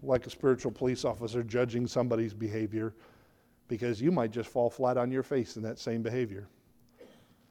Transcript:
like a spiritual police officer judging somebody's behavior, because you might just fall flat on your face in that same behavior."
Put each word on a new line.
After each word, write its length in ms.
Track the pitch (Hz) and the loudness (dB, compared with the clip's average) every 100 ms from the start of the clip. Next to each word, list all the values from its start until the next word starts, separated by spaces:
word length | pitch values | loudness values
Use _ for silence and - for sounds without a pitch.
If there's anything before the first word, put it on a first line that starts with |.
like 240 | 135 127 - | 2 2 0
a 40 | |
spiritual 420 | - 139 127 127 | 0 2 4 0
police 340 | 107 127 123 131 | 0 0 0 -2
officer 380 | 107 113 120 | -2 -4 -2
judging 420 | 117 120 123 120 120 | 0 0 2 0 0
somebody's 480 | 127 120 113 113 | 0 2 2 0
behavior, 640 | 101 110 110 104 110 110 - - - - _ _ _ - | -2 -4 -2 -2 -2 -4 -6 -20 -20 -20 _ _ _ -8
because 340 | 113 120 110 | -4 -2 2
you 100 | 151 | 2
might 200 | 170 117 | 2 0
just 180 | 117 110 | -2 -2
fall 200 | 127 120 | 2 2
flat 280 | - 127 127 | 2 2 2
on 140 | 123 | 2
your 100 | 131 | 0
face 360 | 123 135 113 113 | 0 0 -2 -4
in 60 | |
that 140 | 110 - | -8 -6
same 240 | - 117 | -4 -2
behavior." 460 | 110 127 113 98 101 _ _ _ _ _ - - _ _ _ | -2 -2 -2 -4 -14 _ _ _ _ _ -20 -20 _ _ _